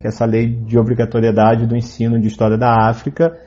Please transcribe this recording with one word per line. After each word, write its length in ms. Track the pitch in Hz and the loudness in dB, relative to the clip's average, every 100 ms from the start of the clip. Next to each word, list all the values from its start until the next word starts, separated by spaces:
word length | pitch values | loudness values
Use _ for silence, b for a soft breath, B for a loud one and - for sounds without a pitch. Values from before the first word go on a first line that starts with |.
que 60 | 123 | -8
é 20 | |
essa 160 | 107 | -4
lei 240 | 117 110 117 | 0 0 0
de 280 | 117 110 117 | -4 -2 0
obrigatoriedade 920 | 110 120 117 120 113 107 110 113 117 | 2 0 -2 0 0 4 4 2 0
do 80 | 117 | -2
ensino 440 | 120 - 113 117 | -4 -4 -2 0
de 60 | 107 | 0
história 320 | 107 110 110 | 0 0 0
da 300 | 123 113 110 | 2 2 2
África 500 | 117 - 139 165 165 | -2 -6 -2 -2 -2